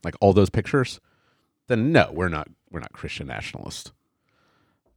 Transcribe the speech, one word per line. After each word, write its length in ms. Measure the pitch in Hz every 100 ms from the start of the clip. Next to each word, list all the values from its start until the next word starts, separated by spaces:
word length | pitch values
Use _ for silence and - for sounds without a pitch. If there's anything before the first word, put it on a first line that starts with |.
like, 120 | 85 -
all 120 | 98
those 180 | 95 95
pictures, 480 | - - 143 123 - _ _ _ _ _ _ -
then 240 | 117 127
no, 200 | 156 -
we're 140 | 78 90
not, 180 | 76 - - _
we're 100 | 82
not 140 | -
Christian 320 | - - - 69
nationalists. 640 | 53 - - 50 - - _ _ _ _ _ _ _ _ _ _